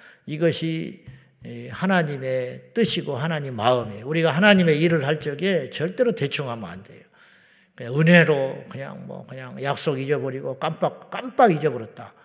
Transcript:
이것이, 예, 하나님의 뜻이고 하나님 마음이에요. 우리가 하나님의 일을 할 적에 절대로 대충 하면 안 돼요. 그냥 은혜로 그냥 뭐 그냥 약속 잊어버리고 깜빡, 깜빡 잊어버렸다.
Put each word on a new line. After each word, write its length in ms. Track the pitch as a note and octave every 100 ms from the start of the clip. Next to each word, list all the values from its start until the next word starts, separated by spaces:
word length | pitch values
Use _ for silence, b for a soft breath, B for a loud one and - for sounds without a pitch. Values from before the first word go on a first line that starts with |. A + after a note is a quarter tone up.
| B B -
이것이, 800 | D3+ E3+ - E3 D#3+ E3 - - B B _ A#2
예, 220 | A#2+ B2
하나님의 1000 | A#2 F#3 F#3 D3+ C#3 C3 C3 B2+ B2+ -
뜻이고 440 | - A3 F3+ D3 C3
하나님 400 | D#3+ D#3 C3+ A#2+
마음이에요. 500 | A2+ B2+ G#2+ G2+ B2
우리가 240 | D#3 D#3+
하나님의 500 | D3 G#3 G3+ E3+ D3
일을 260 | E3 E3 C3+
할 140 | D3+
적에 480 | D3 C#3 F#3 F3 C3+
절대로 440 | - E3 F#3 A#3+
대충 360 | E3 C#3 - C3+
하면 220 | A#2 F#2+
안 120 | F#2
돼요. 220 | G#2 - - b b b b b b
그냥 260 | - A#2+ C3+
은혜로 680 | D#3+ F3 D#3+ C#3+ C3+ C#3 -
그냥 360 | C3 C#3 - -
뭐 200 | - -
그냥 360 | C3 B2+ C3
약속 360 | C#3 C#3 - C3+
잊어버리고 600 | C3+ C3+ C3 C3 C#3+ C3
깜빡, 520 | D#3 D#3+ D#3 - -
깜빡 420 | - B3 B3+ A#3+
잊어버렸다. 640 | D#3 D3 B2 G#2+ - A2 _